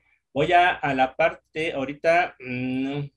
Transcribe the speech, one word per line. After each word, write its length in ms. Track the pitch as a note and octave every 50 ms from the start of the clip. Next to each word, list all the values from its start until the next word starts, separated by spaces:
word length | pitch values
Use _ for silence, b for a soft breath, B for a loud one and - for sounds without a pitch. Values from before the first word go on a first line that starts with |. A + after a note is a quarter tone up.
| _ _ _ _ _ _ -
Voy 180 | C3+ D#3 E3+ F3
a, 220 | F3 F3 F3+ F3+
a 180 | - D3+ C#3+ C3
la 220 | C3 C3 B2+ -
parte, 580 | - D#3+ E3+ E3 - _ _ - D#3 D#3+ D#3+ -
ahorita, 640 | C#3 C3 C#3 D3 D3 - E3 E3+ F3 F3 C#3+ - -
mm, 640 | B2+ B2+ B2 B2+ B2+ B2+ B2+ C3 C3+ C3+ C#3+ D3 C#3+ C#3 -